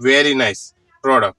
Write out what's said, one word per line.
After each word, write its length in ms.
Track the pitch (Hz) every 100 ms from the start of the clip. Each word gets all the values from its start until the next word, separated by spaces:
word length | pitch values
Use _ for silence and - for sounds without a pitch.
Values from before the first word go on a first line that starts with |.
"Very 280 | 123 139 147
nice 420 | 135 113 98 - _ _ _ 135
product." 280 | 131 -